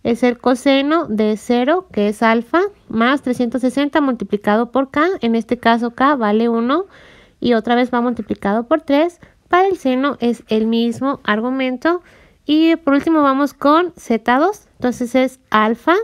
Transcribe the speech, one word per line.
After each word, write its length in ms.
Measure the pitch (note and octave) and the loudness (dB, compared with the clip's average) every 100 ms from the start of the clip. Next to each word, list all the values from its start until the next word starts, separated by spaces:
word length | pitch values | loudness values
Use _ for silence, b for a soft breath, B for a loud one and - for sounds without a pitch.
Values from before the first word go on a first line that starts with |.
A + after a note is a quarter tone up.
Es 180 | A#3 A#3 | -2 0
el 160 | B3 A#3+ | 0 0
coseno 680 | B3 B3+ C#4 C4+ C#4+ E4 C#4+ | -2 0 2 2 2 -2 -2
de 300 | A3 G#3+ G#3+ | -2 0 -2
cero, 500 | - A#3+ B3+ F4+ F#4 | -2 0 2 0 -2
que 160 | - G#3 | -2 -2
es 140 | G#3 | 0
alfa, 380 | A3+ A#3 A#3 E4 G4+ - - | 2 2 0 0 -2 -6 -8
más 340 | A3 A#3 C#4+ | -2 0 0
trescientos 400 | C4 B3 A#3+ B3 | -2 -2 -2 -2
sesenta 380 | B3+ C4 C#4+ D#4+ | -2 -2 -2 0
multiplicado 680 | C#4 A#3 G3 G#3 - G#3+ A#3+ | 0 -4 -4 -4 0 0 0
por 200 | C4 C4+ | -4 -2
K. 140 | D4 E4 G4 | -2 -2 -2
En 140 | A#3 | -2
este 240 | A3+ A3+ A#3+ | -2 -2 -2
caso, 320 | A#3 A#3 A#3 | 0 0 -2
K 240 | A#3 C4+ C#4+ | 0 0 2
vale 320 | G#3+ G#3+ A#3 | 0 0 0
uno. 380 | A3+ A#3 D4+ G4 b b b b b | 0 0 -2 -4 b b b b b
Y 140 | A#3+ | 0
otra 200 | A#3 A3+ | 0 2
vez 180 | A#3+ B3 | 0 0
va 80 | B3 | -2
multiplicado 680 | A#3+ A#3 G#3+ G#3 G3+ G#3+ A#3 | -2 -6 -8 -6 -2 -2 -2
por 140 | D#4+ | -4
tres. 380 | D#4 C#4 E4+ - b b _ | 0 0 0 -4 b b _
Para 180 | F4+ F#4+ | 2 2
el 80 | F4+ | 0
seno 400 | C4 B3+ C#4+ B3 | -2 0 -2 -2
es 240 | A#3+ A#3 - | -2 -4 -2
el 180 | A3 A3 | -2 0
mismo 540 | A3+ A#3 A#3 C4 C#4 | 0 -2 -2 -4 -4
argumento. 800 | - G#3 B3 C4 C4 B3+ D#4 F4 b b b b | -2 -2 -2 -4 -4 -2 -2 -2 b b b b
Y 320 | - D4+ D#4+ E4 | -2 2 2 2
por 180 | C#4+ | 2
último 280 | C#4 E4 D#4+ | 0 2 2
vamos 320 | C#4 C4+ C#4+ | 2 0 -2
con 380 | - C#4 D#4 F4 - | 0 2 2 0 -8
Z 420 | - A3+ A3+ B3+ | -4 -2 0 2
dos. 300 | E4+ G#4 _ _ | 0 -2 _ _
Entonces 380 | B3 A#3+ A#3+ | -6 -4 -2
es 260 | C4 C4 - _ | 0 -2 -4 _
alfa 440 | G#3+ G#3+ A3+ - F#4 | 0 2 0 0 0